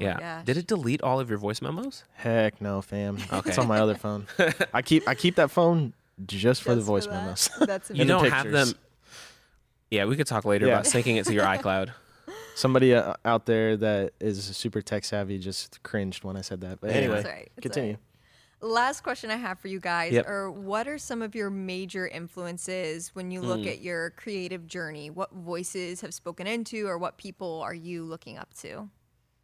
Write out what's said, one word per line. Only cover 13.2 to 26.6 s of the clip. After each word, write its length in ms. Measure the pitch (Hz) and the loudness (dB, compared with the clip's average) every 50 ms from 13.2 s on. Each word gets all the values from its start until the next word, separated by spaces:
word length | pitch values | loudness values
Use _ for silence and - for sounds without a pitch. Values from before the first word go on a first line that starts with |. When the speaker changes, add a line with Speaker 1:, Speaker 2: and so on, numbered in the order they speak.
| - | 2
Speaker 3:
out 200 | 117 117 113 - | 2 2 4 4
there 280 | - 113 110 110 110 110 | 2 2 4 4 2 2
that 360 | 104 110 107 104 98 98 - - _ | 2 2 2 2 2 0 -2 -4 _
is 240 | 98 107 101 98 101 98 98 | -2 -2 -2 -2 -6 -8 -8
super 260 | - - 117 - 107 | -6 -6 -4 -4 -4
tech 220 | 101 - 110 101 - | -4 -2 -4 -4 -2
savvy 360 | - 104 104 101 95 101 95 | -2 -4 -4 -2 -4 -4 -4
just 420 | 90 98 92 - - - - - - | -6 -6 -6 -8 -10 -10 -14 -18 -10
cringed 400 | - - 104 98 95 92 - - | -6 -4 -2 -2 -2 -4 -6 -8
when 120 | 98 95 | -8 -8
I 40 | 98 | -8
said 200 | 92 - 98 90 | -8 -8 -8 -8
that. 180 | 95 92 95 - | -8 -10 -10 -6
But 120 | - 104 | -4 0
Speaker 1:
Yeah. 60 | 104 | 2
Speaker 3:
anyway, 200 | 135 135 120 107 | 2 2 2 0
Speaker 2:
It's 80 | 104 101 | 0 -2
all 60 | - | -4
right. 100 | - - | -8 -12
It's 100 | - - _ | -16 -18 _
all 40 | - | -10
Speaker 3:
continue. 300 | - 131 - 151 123 104 104 | -8 -4 -4 -2 -2 -2 -4
Speaker 2:
right. 60 | 107 - _ _ _ _ _ _ _ _ _ _ _ | -8 -12 _ _ _ _ _ _ _ _ _ _ _
Last 420 | - 226 226 233 240 262 285 - | -6 -2 0 2 2 2 0 -4
question 280 | - 269 262 - - 220 | -6 -6 -6 -6 -4 -6
I 60 | 214 | -4
have 240 | 240 247 190 185 - | -4 -4 -6 -8 -8
for 80 | - | -8
you 120 | 196 190 185 | -8 -8 -6
guys 340 | 175 180 175 170 165 170 120 | -4 -2 -2 0 0 2 2
Speaker 1:
Yep. 120 | 117 - | 2 2
Speaker 2:
are, 220 | - 202 196 196 190 | 0 -4 -6 -6 -6
what 380 | 151 202 196 190 202 214 240 | -8 -10 -6 -4 -2 -2 -2
are 100 | 277 302 | -4 -8
some 240 | 285 - - 247 233 | -10 -8 -8 -6 -6
of 140 | 226 214 214 | -6 -6 -6
your 160 | 226 202 196 | -6 -6 -4
major 560 | 196 196 190 185 180 185 190 180 - 190 185 | -4 -6 -6 -6 -6 -6 -8 -8 -6 -6 -6
influences 1080 | - - 165 170 170 - 185 175 175 175 175 - 185 185 185 180 156 156 165 170 - - | -6 -6 -10 -12 -12 -12 -10 -10 -8 -8 -8 -8 -6 -6 -4 -4 -4 -6 -6 -10 -12 -12
when 160 | 190 185 180 | -10 -8 -8
you 100 | 180 185 | -8 -6
look 200 | 147 120 110 110 | -4 -4 -2 -2
Speaker 1:
Mm. 80 | - | -4
Speaker 2:
at 140 | 190 123 - | -6 -6 -8
your 280 | - 180 175 165 165 170 | -8 -6 -6 -6 -6 -8
creative 560 | - - - 226 202 190 180 175 185 180 165 | -10 -12 -10 -8 -6 -6 -6 -6 -8 -10 -10
journey? 460 | 160 - 180 165 156 156 151 147 151 | -10 -8 -8 -8 -8 -8 -10 -12 -12
What 200 | 156 180 196 - | -10 -8 -10 -10
voices 720 | - 190 175 170 175 175 180 - - 190 180 175 180 180 | -10 -12 -8 -6 -6 -6 -6 -6 -6 -6 -6 -6 -8 -10
have 100 | - 160 | -10 -12
spoken 360 | - - - 175 165 - 180 | -12 -12 -10 -12 -10 -8 -6
into, 400 | 202 226 233 | -6 -4 -6